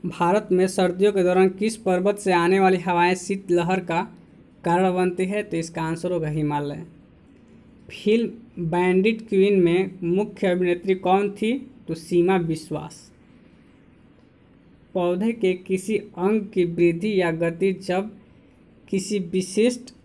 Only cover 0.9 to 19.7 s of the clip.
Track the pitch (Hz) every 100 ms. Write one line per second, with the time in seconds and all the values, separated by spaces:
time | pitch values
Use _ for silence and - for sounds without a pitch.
0.9 | 180 202 196 180 185 190 190 214 220 190
1.9 | 180 190 202 196 175 170 190 190 185 175
2.9 | 175 175 185 - 196 - 175 170 185 175
3.9 | 127 117 - - - - _ 170 175 190
4.9 | 180 180 180 185 208 208 165 165 - 160
5.9 | 165 180 175 156 151 151 147 147 143 165
6.9 | - - - - - - - - - -
7.9 | - 208 220 220 - - - 165 175 180
8.9 | 185 202 226 - 196 196 196 175 175 190
9.9 | - 170 180 208 - 196 180 180 175 190
10.9 | 185 180 190 202 202 214 262 - - -
11.9 | 165 - 175 175 190 165 156 - 151 -
12.9 | - - - _ - - - _ _ _
13.9 | - - _ _ _ _ _ _ - _
14.9 | 185 175 180 220 233 185 180 - 190 190
15.9 | 220 - - 185 220 196 190 175 170 170
16.9 | 170 214 202 175 160 170 165 190 190 -
17.9 | 180 214 - - - - _ _ - -
18.9 | 196 190 208 170 190 185 - 233